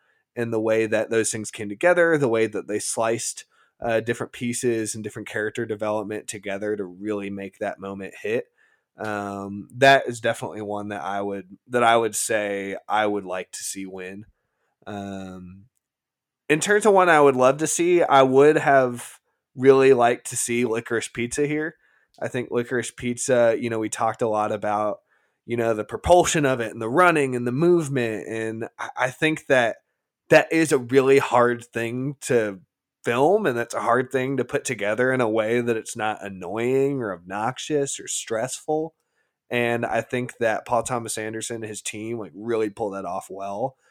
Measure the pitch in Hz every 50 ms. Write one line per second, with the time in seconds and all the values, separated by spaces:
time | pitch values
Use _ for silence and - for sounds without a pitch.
0 | _ _ _ _ _ _ - 120 117 117 113 110 110 113 110 113 113 107 110 107
1 | 110 - 113 113 107 - - 110 104 - - - 107 104 101 - 175 175 175 175
2 | 170 170 160 147 143 117 113 113 113 107 110 98 - - 107 104 - - - 123
3 | 113 113 117 123 - - - - - _ _ _ _ _ _ - - 117 113 113
4 | 113 117 113 - 127 - - - 123 120 117 - 131 120 117 113 110 101 - 113
5 | 104 104 - 113 104 - - 110 107 107 - 120 117 107 110 101 110 107 107 110
6 | 101 101 107 104 - - - 104 98 101 98 98 104 104 107 104 98 90 90 92
7 | 101 107 107 101 98 101 101 98 98 95 _ - 104 101 - - 95 98 98 98
8 | 95 95 - - - 104 113 127 - _ _ _ _ _ _ _ _ _ _ -
9 | 104 107 104 104 101 101 101 98 98 101 101 101 - - - 123 135 135 139 135
10 | - 120 120 113 117 117 117 - 127 90 80 107 107 101 104 101 101 104 104 90
11 | 71 95 101 101 101 101 98 98 92 92 101 - _ - 123 123 120 117 117 120
12 | 113 107 101 - - - 113 107 104 101 101 98 98 98 95 - - - 104 107
13 | 107 104 104 101 92 90 90 92 90 _ - - - - - 98 98 95 95 95
14 | 92 92 98 101 110 _ _ _ _ _ _ _ _ _ _ _ - - 104 101
15 | 101 98 98 95 95 92 92 92 92 90 95 98 98 _ _ _ _ _ _ _
16 | _ _ _ _ _ _ _ _ _ - 151 156 - 196 208 208 208 220 196 185
17 | 180 175 160 147 143 139 131 127 127 131 147 147 160 151 - - 170 175 180 175
18 | 151 - 139 139 135 131 131 135 143 151 156 151 143 151 139 135 131 127 120 120
19 | - - - _ _ _ _ _ _ _ - 131 127 135 135 135 135 135 131 120
20 | 117 120 123 - - - 123 - - - 120 120 123 113 110 117 117 - 120 110
21 | - - - 120 117 120 - 147 147 143 151 151 151 165 - _ _ _ _ _
22 | _ _ _ - - 117 - 123 120 - - 120 120 117 131 120 113 - - -
23 | 123 123 120 120 - - 127 120 117 117 113 - 120 117 113 110 110 107 - -
24 | 117 113 110 - 120 110 107 107 107 107 110 104 107 104 104 107 107 104 101 -
25 | _ _ _ _ _ _ _ _ _ - 117 120 113 113 110 107 104 - - 104
26 | - - 175 180 165 - - 165 143 135 131 117 113 107 - 117 113 113 123 170
27 | 185 175 165 151 139 131 127 120 120 123 123 143 170 175 175 170 156 135 139 127
28 | 120 113 110 95 - 80 113 113 113 113 110 113 113 - _ - - - - -
29 | 127 127 - - 160 156 156 - - - 139 127 117 110 - - _ _ _ _
30 | _ _ _ _ _ - 156 156 - - 160 160 160 147 156 131 120 117 131 139
31 | 131 135 139 135 - - - 123 120 120 120 120 120 _ - 117 117 113 120 127
32 | 131 143 139 - - - 131 117 107 104 98 90 _ _ _ _ _ _ _ _
33 | - 123 117 123 143 165 202 220 208 151 120 117 117 - - 110 104 120 117 127
34 | 131 - - 131 127 135 139 127 120 - - 135 - - 123 104 101 104 110 117
35 | 127 131 131 127 123 110 107 113 107 110 117 123 120 120 117 110 - - - 117
36 | 107 107 104 - - 101 98 92 90 87 101 113 117 123 131 135 135 139 143 131
37 | 117 101 92 85 87 90 95 104 110 123 131 - - - 156 143 139 135 - -
38 | - - - - - - 113 110 120 131 - - - - 156 156 156 160 _ _
39 | _ _ _ _ _ _ _ _ _ - - 120 120 117 117 117 120 - - 117
40 | 113 - - 123 123 123 - - 117 110 107 - - - 123 117 113 - 127 120
41 | 113 107 - 113 110 110 110 110 110 - 117 113 110 107 107 - - - - 107
42 | 107 113 120 117 104 82 73 95 107 120 120 110 110 104 101 - 113 101 95 98
43 | 92 87 92 95 - - 95 95 98 98 101 104 127 135 _ _ _ _